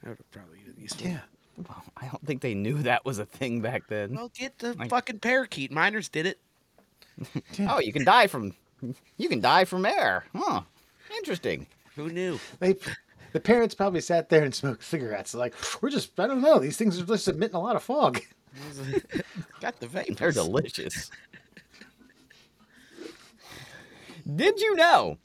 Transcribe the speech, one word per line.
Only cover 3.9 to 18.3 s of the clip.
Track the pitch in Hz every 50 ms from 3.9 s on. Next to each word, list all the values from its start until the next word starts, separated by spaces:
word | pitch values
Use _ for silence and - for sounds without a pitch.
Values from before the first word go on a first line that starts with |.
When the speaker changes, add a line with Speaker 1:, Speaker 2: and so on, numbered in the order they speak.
| 110 107 101 101 123
Speaker 1:
Well, | 220 240 240 _
get | - 247 269 _ _
the | - 240 240
Speaker 3:
Like | - 120 -
Speaker 1:
fucking | 240 247 240 - 240 202
parakeet. | - 233 262 262 254 214 - 151 135 127
Miners | 135 156 170 196 214 220 165 -
did | - 156 160
it. | 190 190 _ _ _ _ _ _ _ _ _ _ _ _ _ - _ _ - - - - 139 - - -
Speaker 2:
Yeah. | - 202 202 -
Speaker 3:
<laughs> |
Oh, | 254
you | 143 107 104
can | 147 135
die | 180 202 247 226
from, | 196 - 131 107 98 - _ _ _ _ _ - 120 - - _ _ _
you | - - 339
can | 185 117
die | 98 120 147 180 185
from | 175 - 185 185
air. | 214 359 381 175 117 92 92 - - -
Huh. | 196 - 403 175 98 85 _ _ _ _ _ _ _ - - 415
Interesting. | 466 403 - 208 170 - 117 82 67 67 _ _ _ _ - _
Speaker 1:
Who | 147 147 165
knew? | 165 175 185 185 160 117 - - - -
Speaker 2:
They, | 185 185 196 190 - - - - _ _ _ - - - -
the | 160
parents | - - 226 240 233 214 -
probably | - 196 196 185 160
sat | - - 175 170 160 _
there | 175 156 151
and | 139 -
smoked | - - 139 120 - -
cigarettes. | - - 156 127 113 104 98 98 - -
Like, | 117 123 123 - - - - - -
"We're | - 262
just, | 285 233 - - _ -
I | 185
don't | 240 277 262
know. | 254 302 311 214
These | 131 143 -
things | - 233 214 170 175
are | 175
just | 170 226 202 - 190
emitting | - - 196 226 -
a | 175
lot | 175 233 233
of | 156 -
fog." | - 247 302 262 147 123 - - -